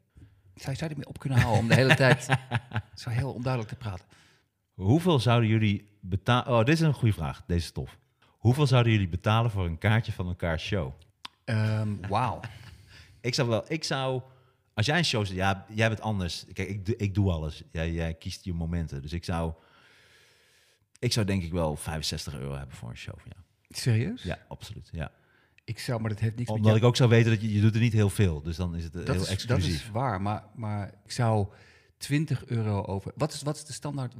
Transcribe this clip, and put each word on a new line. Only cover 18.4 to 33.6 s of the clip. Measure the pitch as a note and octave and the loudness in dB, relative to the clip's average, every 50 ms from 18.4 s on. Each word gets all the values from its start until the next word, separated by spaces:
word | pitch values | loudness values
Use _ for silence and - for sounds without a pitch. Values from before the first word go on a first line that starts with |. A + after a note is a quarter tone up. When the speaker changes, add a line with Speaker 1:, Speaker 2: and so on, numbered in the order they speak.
| - | -8
Speaker 2:
je | F#2+ F2 | -8 -6
momenten. | E2 E2 E2 F2 F2 D#2+ D2 C#2+ C#2 | -4 -4 -4 -2 -4 -4 -4 -8 -10
Dus | C2+ D2 E2 | -8 -8 -8
ik | E2+ - | -8 -6
zou, | - E2+ E2+ E2 E2 D#2 - _ _ _ _ _ _ _ _ _ _ _ _ _ _ _ _ _ _ _ _ _ _ _ _ _ _ _ _ | -4 -4 -4 -4 -4 -6 -10 _ _ _ _ _ _ _ _ _ _ _ _ _ _ _ _ _ _ _ _ _ _ _ _ _ _ _ _
ik | - A#2+ - | -4 -2 0
zou | A#2+ G#2 | 0 0
denk | F#2+ G2 F#2+ E2+ | 0 0 0 -2
ik | E2 | -2
wel | E2+ F2 E2 D#2 D2+ | -2 -2 0 -2 -2
vijfenzestig | D#2 - - D#2 D#2+ D2+ - D#2+ D#2 - - C#2+ C2 | -4 -6 -6 -6 -6 -6 -6 -6 -6 -8 -10 -10 -10
euro | C2 C#2 C#2 C#2 | -8 -8 -8 -10
hebben | C#2 B1+ - | -10 -12 -14
voor | - A#1+ A#1+ | -14 -14 -14
een | A#1 - | -14 -14
show | - - - - | -14 -14 -16 -16
van | - A#2+ - | -18 -20 -20
jou. | - - _ _ _ _ _ | -20 -20 _ _ _ _ _
Speaker 1:
Serieus? | - - - C3 A2+ A2 B2 F3 A#3+ B3+ - | -14 -4 0 2 2 2 2 0 -4 -6 -6
Speaker 2:
Ja, | F2 - - - _ | -8 -8 -8 -10 _
absoluut, | - - - - - - - - | -18 -16 -16 -16 -16 -16 -16 -14
ja. | - E2 C#2+ - - _ _ _ _ _ _ _ _ _ _ | -10 -10 -10 -10 -10 _ _ _ _ _ _ _ _ _ _
Speaker 1:
Ik | - A2+ - | -12 -12 -10
zou, | - - B2 A2+ | -6 -6 -4 -4
maar | A2 A2+ | -2 -4
dat | G#2+ - | -2 -2
heeft | A2 A2+ G#2+ | -2 -2 -2
niks | A#2 A#2+ - | -2 -4 -4
Speaker 2:
Omdat | G#2+ G#2+ G#2+ | -2 4 6
Speaker 1:
met | A2 G#2+ | 6 6
jou | A2+ A2 | 8 6
Speaker 2:
ik | A#2+ | 4
ook | A#2 | 6
zou | - C3+ A2+ | 6 6 8
weten | A#2 A2+ A#2 A2+ | 8 8 8 6
dat | A2+ G2+ | 4 2
je, | A2 A2 G2+ | 0 0 2
je | G#2 | 6
doet | G2+ A2+ G#2+ | 6 6 6
er | A2+ | 6
niet | A2+ A#2+ G#2+ | 2 4 4
heel | A2 G#2 G2 | 4 4 4
veel. | - - G#2 F2+ D#2 D2 | 4 4 4 4 2 0
Dus | C#2+ E2 E2+ | -4 -6 -4
dan | D#2+ F2+ F2 E2 | -4 -4 -4 -4
is | E2+ E2 | -6 -6
het, | E2 E2 | -8 -8
eh, | F2 D2+ | -8 -4
Speaker 1:
Dat | D2+ F2 | -2 -2
Speaker 2:
heel | F2+ F#2+ | 0 0
Speaker 1:
is, | - | -2
Speaker 2:
exclusief. | F#2+ G2 - A2+ B2 G2 F2 D#2 E2+ | -2 -4 -2 0 0 2 2 0 0
Speaker 1:
dat | C#2+ | -2
is | - A2+ | -4 -6
waar, | G2+ A2+ C3+ B2+ G2+ F#2 | -4 -2 -2 -2 -2 -2
maar, | F#2+ G2+ G#2+ - - - - | -2 -4 -4 -4 -8 -12 -12
maar | - A2+ G#2+ G#2 G#2 G2 F#2 - - _ | -10 -8 -6 -4 -6 -6 -8 -12 -18 _
ik | - | -10
zou | - - B2 A2+ A2 G#2+ G2 G#2 - - - - - - _ _ _ _ | -2 0 2 4 4 2 2 0 -4 -12 -20 -20 -20 -20 _ _ _ _
twintig | - - C#3 D3 D#3+ D3+ C#3+ - - | -6 -2 -2 -2 0 0 -2 -4 -4
euro | - A#2+ A#2 A2 G#2+ G2+ G2 F#2+ | -4 -4 -2 0 0 0 -2 -2
over, | - G2 F#2+ - - - | -2 -4 -6 -6 -8 -4
wat | - C#4 - - | -4 -4 -4 -4
is, | - | -6
wat | C#3 C#3+ D3+ | -6 -6 -6
is | - | -8